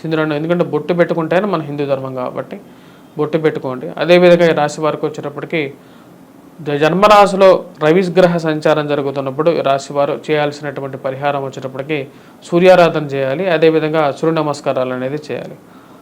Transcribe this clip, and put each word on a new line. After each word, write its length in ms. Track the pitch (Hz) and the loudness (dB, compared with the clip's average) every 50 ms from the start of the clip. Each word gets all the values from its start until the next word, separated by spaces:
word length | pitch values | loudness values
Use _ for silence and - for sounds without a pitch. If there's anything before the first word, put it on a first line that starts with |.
సింధూరాన్ని, 360 | - 160 160 156 156 156 147 | -6 -4 -2 -2 0 -2 -2
ఎందుకంటే 280 | 147 156 165 175 175 165 | -4 -2 -2 -2 -2 -2
బొట్టు 300 | 143 143 151 151 - 175 | -2 -2 -6 -4 -2 0
పెట్టుకుంటేనే 520 | 170 170 175 175 170 160 160 165 185 208 | 0 0 0 0 -4 -2 0 0 0 0
మన 140 | 202 180 160 | -2 -4 -4
హిందూ 260 | 151 143 143 143 143 | -6 -6 -6 -6 -4
ధర్మం 280 | 139 139 135 131 131 131 | -4 -4 -4 -6 -8 -8
కాబట్టి 420 | 127 127 127 117 127 131 - 202 202 - - - - - - - - - - - 147 | -8 -8 -8 -8 -10 -10 -10 -14 -16 -18 -20 -20 -20 -20 -20 -20 -20 -20 -14 -6 -6
బొట్టు 200 | 151 151 165 165 | -6 -4 -2 -2
పెట్టుకోండి. 480 | 156 156 - - - 135 127 127 156 170 - - | -2 -2 -2 -2 -8 -8 -8 -8 -10 -10 -8 -4
అదేవిధంగా 480 | 151 165 175 175 180 175 175 170 175 165 | 2 4 4 6 8 6 6 6 6 4
ఈ 20 | 156 | 4
రాశి 260 | 151 147 147 - 160 | 2 0 -2 -2 -2
వారికి 260 | 156 151 147 - 165 | -4 -4 -2 -2 -6
వచ్చేటప్పటికి 680 | 151 - - 143 143 139 143 151 151 175 160 143 135 - - - - - - - - - - - - - - - - - - | -6 -6 -6 -12 -10 -10 -10 -10 -6 -4 -4 -6 -6 -10 -16 -20 -20 -20 -20 -20 -20 -20 -20 -20 -20 -20 -20 -20 -20 -18 -10
జ-, 160 | 151 147 143 143 | -6 -4 0 2
జన్మరాశిలో 800 | 156 156 170 185 208 208 208 208 202 185 190 190 196 190 170 - - - - - 156 | 2 2 2 4 4 6 8 6 6 4 4 4 6 6 6 4 0 -8 -8 -2 2
రవి 180 | 151 165 190 190 175 165 185 | 2 4 2 2 2 2 2
గ్రహ 180 | 180 170 170 | 4 4 2
సంచారం 520 | 170 156 160 156 151 151 165 151 151 147 147 | 0 -2 -2 -4 0 0 0 0 0 0 -2
జరుగుతున్నప్పుడు 640 | 147 147 139 139 135 143 135 135 131 147 156 170 | -2 -2 -2 -4 -4 -4 -6 -6 -4 -2 0 0
ఈ 100 | 160 - | 0 0
రాశి 320 | - 139 135 139 - - | 0 0 0 -2 -4 -6
వారు 280 | 143 143 143 147 143 120 - - | -2 -2 -2 -2 -2 -6 -4 -4
చేయాల్సినటువంటి 640 | 151 151 147 147 143 - 147 143 135 143 139 135 135 | -2 -2 -2 -4 -6 -8 -10 -10 -10 -8 -10 -10 -10
పరిహారం 460 | 131 - 139 131 131 147 143 143 139 139 | -8 -8 -8 -8 -4 -4 -4 -4 -4 -6
వచ్చేటప్పటికి 640 | 135 127 139 131 131 135 135 135 151 156 143 131 - - - - - - - - | -8 -10 -10 -12 -12 -10 -10 -8 -6 -6 -6 -6 -10 -16 -20 -20 -20 -20 -20 -8
సూర్యారాధన 600 | - 175 170 180 185 180 175 170 160 160 156 151 139 139 | -2 0 4 6 8 8 8 6 4 2 -2 -4 -4 -4
చేయాలి, 360 | 139 135 131 135 160 190 185 | -4 -4 -4 -4 -4 -2 0
అదేవిధంగా 640 | 165 151 165 160 160 156 156 151 156 160 151 139 | 0 4 4 4 4 2 0 0 -2 0 0 -2
సూర్య 220 | 135 - 165 160 165 | -2 -2 -2 -2 0
నమస్కారాలు 600 | 160 151 147 143 - - 143 131 135 127 127 127 | 0 -2 -4 -4 -4 -4 -4 -2 -2 -2 -4 -4
అనేది 240 | 127 131 135 147 147 - - | -6 -6 -6 -8 -8 -8 -8
చేయాలి. 260 | 123 - - - - - - - - - - - - - | -10 -10 -10 -12 -16 -20 -20 -20 -20 -20 -20 -20 -20 -20